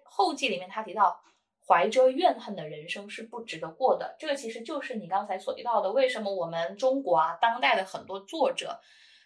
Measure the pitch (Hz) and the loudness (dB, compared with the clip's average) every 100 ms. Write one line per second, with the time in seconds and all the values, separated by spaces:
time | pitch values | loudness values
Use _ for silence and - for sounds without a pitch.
0 | _ - 370 269 262 180 185 208 214 202 | _ 2 2 2 -2 -2 -6 -10 -4 2
1 | 185 - _ _ _ _ - 175 208 254 | 2 2 _ _ _ _ 4 4 4 4
2 | 262 269 359 226 - 185 156 151 160 214 | 4 6 2 2 -6 -10 -10 -12 -10 -12
3 | 202 - 226 233 226 - 160 160 262 180 | -12 -14 -12 -12 -12 -10 -10 0 2 2
4 | - - 311 277 226 226 226 294 - 226 | -2 -8 -6 -6 -6 -10 -8 -8 -6 -8
5 | 170 190 208 190 - - 233 220 190 240 | -2 -2 -2 -6 -6 -6 0 0 2 2
6 | 262 233 202 190 165 165 175 202 262 269 | 2 0 -4 -4 -4 -4 -4 0 2 2
7 | 277 165 165 170 233 - 269 214 190 - | 4 4 4 2 0 2 2 2 0 -8
8 | - 190 196 330 254 - - - _ _ | -10 -12 -6 0 0 0 -6 -10 _ _
9 | _ _ | _ _